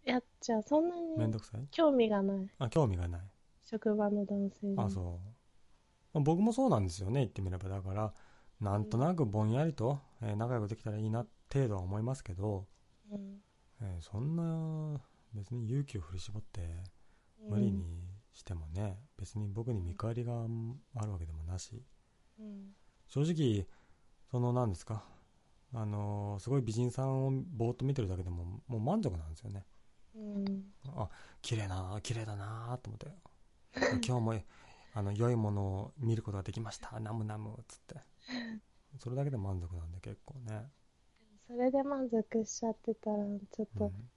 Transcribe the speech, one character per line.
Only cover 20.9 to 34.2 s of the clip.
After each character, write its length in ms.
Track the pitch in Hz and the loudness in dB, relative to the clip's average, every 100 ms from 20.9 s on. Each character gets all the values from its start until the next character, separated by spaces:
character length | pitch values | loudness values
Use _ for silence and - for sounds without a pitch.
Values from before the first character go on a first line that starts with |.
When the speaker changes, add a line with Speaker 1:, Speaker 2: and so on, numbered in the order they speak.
| 120 | -6
Speaker 2:
あ 100 | 107 | -4
る 60 | |
わ 80 | 95 | -4
け 60 | 80 | -6
で 80 | |
も 100 | 80 | -6
な 160 | 80 90 | -6 -6
し。 240 | - 110 127 - _ _ _ - | -8 -14 -16 -20 _ _ _ -16
Speaker 1:
う 40 | |
ん。 300 | 214 202 196 202 - _ - | -12 -12 -14 -20 -20 _ -6
Speaker 2:
正 140 | 135 | 0
直、 460 | 156 160 139 104 95 - - - - - - | 2 4 4 4 -2 -10 -20 -20 -20 -20 -4
そ 80 | 123 | 0
の、 140 | 123 | 2
何 160 | 123 120 | 4 2
で 60 | 90 | 0
す 100 | - | -4
か？ 180 | 110 - - - _ _ - _ | -6 -8 -20 -20 _ _ -20 _
あ 120 | 120 107 | -6 -2
の 520 | 104 104 104 101 101 | -2 -2 -2 -4 -4
ー、 20 | |
す 80 | 117 | 0
ご 80 | 139 | 2
い 40 | |
美 120 | 110 | 2
人 180 | 110 123 | 2 0
さ 120 | 123 | 0
ん 240 | 135 135 135 | 0 2 2
を 40 | |
ぼ 380 | 135 156 131 113 | 0 -2 0 0
ー 40 | |
っ 20 | 123 | 2
と 100 | 135 | 0
見 80 | |
て 80 | 139 | 2
る 60 | 101 | 0
だ 100 | 92 | 0
け 60 | |
で 60 | 87 | -2
も、 320 | 85 87 101 - | -4 -4 -8 -4
も 100 | 117 | -2
う 20 | |
満 240 | 113 214 | 2 2
足 120 | 175 85 | 0 -2
な 80 | 78 | -6
ん 40 | |
で 60 | 80 | -10
す 60 | |
よ 100 | 101 | -8
ね。 140 | 98 - - - - - 220 | -10 -12 -20 -20 -20 -20 -12
Speaker 1:
う 40 | |
ん。 540 | 208 202 196 196 196 - 131 139 | -6 -2 -2 -2 -6 -14 -10 -6
Speaker 2:
あ、 140 | 107 - - - | -6 -6 -18 -12
綺 160 | - 110 | -4 -2
麗 100 | 98 | -2
な、 320 | 92 92 104 | -4 -4 -6
綺 140 | - 113 | -4 -4
麗 100 | 110 | -4
だ 100 | 101 | -6
な 380 | 101 107 117 | -6 -6 -6
ー 40 | 123 | -6
と 120 | - | -6
思 60 | 107 | -10
っ 20 | |
て。 100 | 147 - - - - - - | -12 -14 -20 -20 -20 -20 -12
Speaker 1:
<laughs> 280 | 262 269 254 170 | 0 2 2 4
Speaker 2:
「今 120 | |
日 20 | 123 | 4